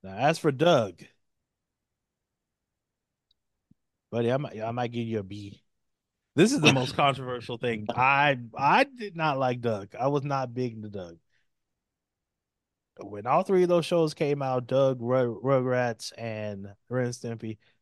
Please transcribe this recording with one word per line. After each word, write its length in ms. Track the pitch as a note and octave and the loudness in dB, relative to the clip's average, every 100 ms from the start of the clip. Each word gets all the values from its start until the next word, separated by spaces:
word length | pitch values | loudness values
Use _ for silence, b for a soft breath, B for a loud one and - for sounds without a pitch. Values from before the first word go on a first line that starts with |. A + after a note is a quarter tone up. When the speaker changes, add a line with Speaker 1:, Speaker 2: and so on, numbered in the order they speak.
Speaker 1:
Now, 120 | F#2+ G2 | -12 0
as 200 | C#3 E3 | 0 2
for 140 | D#3+ | -2
Doug, 500 | C3 E3 D3+ G#2 F2 - _ _ _ _ _ _ _ _ _ _ _ _ _ _ _ _ _ _ _ _ _ _ _ _ _ _ _ _ _ _ | 2 4 4 2 -8 -20 _ _ _ _ _ _ _ _ _ _ _ _ _ _ _ _ _ _ _ _ _ _ _ _ _ _ _ _ _ _
buddy, 200 | A2+ A#2 | -2 0
I 60 | C3+ | -2
might, 240 | D3 A2 | -4 -8
I 100 | A2 | -8
might 200 | A#2+ A#2+ | -6 -6
give 160 | A#2+ A2+ | -6 -4
you 120 | A2 | -6
a 40 | |
B. 380 | F#2+ G2+ G2+ - _ _ _ _ _ _ _ - | -6 -12 -14 -18 _ _ _ _ _ _ _ 4
This 160 | G#3 | 4
is 80 | C#4 | 6
the 100 | D3 | 4
most 220 | C3+ B2+ | 4 0
Speaker 2:
<laughs> 20 | - | 2
Speaker 1:
controversial 640 | C#3+ C3+ B2+ B2 A#2+ A#2+ | 0 0 -6 -10 -8 -6
thing. 300 | B2 A2+ G#2+ - | -4 -4 -4 2
I, 420 | C3 C#3 D3 C3 A#2+ A#2+ | 2 4 2 0 -6 -2
I 260 | C#3 G3+ C4+ | 2 4 2
did 300 | B3+ G#3 E3 | -4 -14 -4
not 220 | D#3 C3+ | -2 0
like 220 | C3 B2 | -2 -2
Doug. 340 | A#2+ G#2 G2 G#2+ | -4 -4 -8 -4
I 80 | C3 | -2
was 160 | C#3+ | -2
not 300 | C#3 C3+ B2+ | -2 -4 -4
big 200 | A#2+ B2+ A2 | -6 -6 -6
into 140 | G#2+ | -12
Doug. 280 | G2+ F2 E2+ _ _ _ _ _ _ _ _ _ _ _ _ _ _ _ _ _ - | -12 -12 -16 _ _ _ _ _ _ _ _ _ _ _ _ _ _ _ _ _ -20
When 260 | G2+ G2+ G#2+ | -14 -10 0
all 180 | D3+ | 0
three 200 | F#3+ F#3 | 4 4
of 60 | F3+ | 6
those 160 | F3 D3+ | 4 4
shows 280 | F3 D#3+ | 2 2
came 280 | - D3 C#3+ | 0 0 0
out, 260 | C3+ B2+ A#2+ | 0 -2 2
Doug, 300 | C3 C3+ B2+ | 4 4 2
Rug-, 400 | A#2 C3 A#2+ A2+ | 0 2 2 0
Rugrats, 680 | B2 C3+ B2+ B2 B2 A2+ - - | 2 2 2 0 0 -4 -12 -12
and 500 | A#2 G#2+ G#2+ G2+ G2 G2+ _ | -10 -8 -8 -10 -14 -18 _
Ren 160 | B2+ B2 | -4 -4
and 80 | |
Stimpy, 440 | A#2 A#2 A2+ A2 G#2+ _ _ | -6 -10 -8 -10 -12 _ _